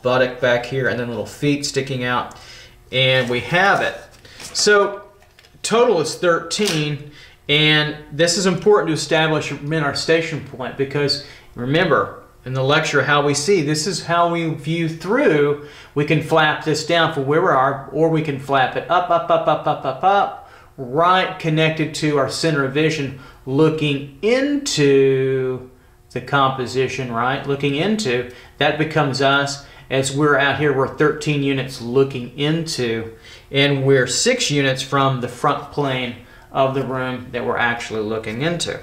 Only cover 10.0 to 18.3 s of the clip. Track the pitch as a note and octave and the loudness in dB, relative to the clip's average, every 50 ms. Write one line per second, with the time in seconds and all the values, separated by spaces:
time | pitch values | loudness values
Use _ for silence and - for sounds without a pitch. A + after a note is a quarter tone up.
10 | - - D#3+ E3 D#3+ D#3+ D3+ C3 - - - B2 B2+ A#2 - - C3+ C3+ - D3 | 0 2 2 2 2 -2 -6 -8 -10 -12 -12 -10 -10 -10 -4 -4 -4 -2 0 -2
11 | C#3+ C#3 - - - - - - - - - A2+ A#2+ C3 C#3+ E3 F#3 F3 C3+ G#2+ | 0 0 -2 -2 -6 -16 -20 -20 -20 -20 -12 -8 -4 0 2 2 2 4 2 2
12 | G2 - - - - - _ - - B2+ C3 C3+ C3 C3+ D3 D#3 - - - C#3+ | 0 -2 -6 -16 -20 -20 _ -18 -12 -6 -4 -2 2 2 2 2 2 2 0 0
13 | B2 C#3+ D3 D3 C#3+ D3 C#3 C3+ - G3 G3+ F#3 D3 C#3+ D3+ D3+ - G3+ F3 - | 2 4 2 2 2 2 0 0 2 2 2 2 2 0 -2 -2 -2 -4 -4 -6
14 | - - E3+ E3+ E3+ E3+ E3+ E3+ E3 D#3+ C#3+ - - D3+ E3 E3+ E3 D#3 D#3+ - | -4 -2 2 2 2 2 2 0 -2 -2 -4 -4 -4 -4 -2 -2 -2 -4 -4 -6
15 | - F#3 G#3+ C4+ D4 A#3 D#3 D3 C#3+ D3 C#3+ - - - - - - - _ C#3+ | -4 0 0 4 4 4 4 4 4 2 0 -2 -6 -16 -18 -20 -20 -6 _ -2
16 | D3 D3 D#3+ D3+ - - D#3+ D#3+ D#3 D3+ D3 D3 - D#3 D3 - - - E3+ E3+ | 0 2 2 0 2 2 2 4 4 4 0 0 -2 -2 -2 -2 0 0 2 2
17 | E3 D3+ - C#3 C3+ C3+ D3 E3 F3+ F3 D3+ C3+ B2+ C#3 C3+ - - - - D3 | 2 2 0 -2 0 2 2 2 4 4 4 4 2 2 0 -2 -8 -8 -2 0
18 | D#3+ E3 D#3+ D#3 C#3 D3 | 2 2 2 0 0 -2